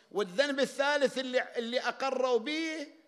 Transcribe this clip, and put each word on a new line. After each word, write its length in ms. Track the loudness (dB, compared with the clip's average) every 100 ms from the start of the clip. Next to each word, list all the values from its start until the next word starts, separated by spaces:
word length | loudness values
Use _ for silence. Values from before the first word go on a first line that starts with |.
| _
والذنب 480 | -4 -2 2 2 4
الثالث 580 | 0 2 0 4 2 0
اللي، 380 | -2 0 0 -4
اللي 240 | -2 -2
أقروا 580 | -2 -2 -2 0 2 2
به: 540 | 0 -2 -2 -4 -8 -14